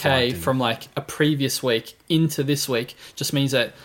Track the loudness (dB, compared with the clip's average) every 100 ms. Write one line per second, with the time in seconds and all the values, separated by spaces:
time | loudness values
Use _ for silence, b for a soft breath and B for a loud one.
0 | 2 2 2 0 -2 0 0 -2 -6 -10
1 | -6 0 2 2 0 -2 0 0 -2 -12
2 | -2 2 2 0 -2 -2 0 -2 -4 B
3 | B -8 -4 0 2 0 -2 B